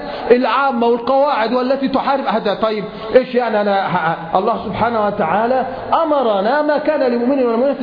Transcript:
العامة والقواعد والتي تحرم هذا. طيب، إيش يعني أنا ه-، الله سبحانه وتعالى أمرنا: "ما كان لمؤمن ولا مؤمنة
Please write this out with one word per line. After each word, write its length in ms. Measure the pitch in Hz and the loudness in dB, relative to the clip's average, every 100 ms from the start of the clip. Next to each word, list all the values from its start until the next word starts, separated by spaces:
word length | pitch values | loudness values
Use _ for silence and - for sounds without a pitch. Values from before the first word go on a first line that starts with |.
| - - - | -10 -6 2
العامة 560 | 247 240 247 277 240 233 | 4 4 0 0 0 0
والقواعد 680 | 233 233 269 285 233 226 | 0 0 2 2 0 0
والتي 360 | 247 254 269 269 | 0 0 0 0
تحرم 380 | 240 247 277 226 | -2 0 0 0
هذا. 280 | 214 202 | -2 -2
طيب، 300 | 185 220 214 185 - 220 240 | 0 -2 -2 -6 -10 0 2
إيش 180 | 254 | 2
يعني 260 | 240 233 208 | 0 0 0
أنا 260 | 202 196 165 | 0 0 0
ه-، 520 | 180 160 165 170 180 | 0 0 -2 -2 -2
الله 260 | 214 202 | 0 -2
سبحانه 420 | 220 175 226 226 208 | -4 -2 0 0 0
وتعالى 600 | 202 160 190 233 262 226 - - 285 | 0 0 0 0 0 -2 -6 -2 0
أمرنا: 600 | 320 285 240 196 208 294 | 2 2 2 0 2 0
"ما 160 | 302 294 | 0 0
كان 340 | 294 302 254 | 0 0 0
لمؤمن 340 | 240 240 277 240 | 0 0 2 2
ولا 100 | 226 | 2
مؤمنة 200 | 277 269 | 0 0